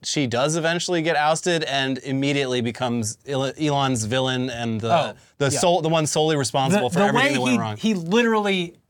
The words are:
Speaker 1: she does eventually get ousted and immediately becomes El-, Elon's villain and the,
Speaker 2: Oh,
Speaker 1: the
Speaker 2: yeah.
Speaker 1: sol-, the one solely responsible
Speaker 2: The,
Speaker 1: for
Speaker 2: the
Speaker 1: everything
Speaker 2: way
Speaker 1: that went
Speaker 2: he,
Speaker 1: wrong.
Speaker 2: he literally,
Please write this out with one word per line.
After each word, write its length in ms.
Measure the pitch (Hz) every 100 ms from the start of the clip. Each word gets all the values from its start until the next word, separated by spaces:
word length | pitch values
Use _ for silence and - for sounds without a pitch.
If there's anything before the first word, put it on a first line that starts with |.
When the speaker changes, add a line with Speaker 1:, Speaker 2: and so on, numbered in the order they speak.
Speaker 1:
she 240 | - - 131
does 280 | 117 143 165
eventually 460 | 160 170 170 175
get 140 | 160 147
ousted 480 | 151 160 180 170
and 340 | 143 139 135 127
immediately 640 | 135 135 139 143 131 123
becomes 560 | 120 113 127 120 107 - -
El-, 240 | 135 135 139
Elon's 460 | 151 139 135 127 107
villain 460 | 131 131 127 127
and 280 | 117 117 110
the, 140 | 113
Speaker 2:
Oh, 200 | 165 120 107 - _
Speaker 1:
the 60 | 220
Speaker 2:
yeah. 60 | 135
Speaker 1:
sol-, 220 | 185 175
the 80 | 156
one 160 | 160 151
solely 300 | 160 156 151
responsible 540 | 127 139 139 202 123
Speaker 2:
The, 40 |
Speaker 1:
for 60 | 175
Speaker 2:
the 60 | -
Speaker 1:
everything 220 | 233 277
Speaker 2:
way 40 |
Speaker 1:
that 80 | 285
went 120 | 247 240
Speaker 2:
he, 40 |
Speaker 1:
wrong. 180 | 110 107
Speaker 2:
he 160 | 220 196
literally, 800 | 165 220 233 220 202 190 175 - _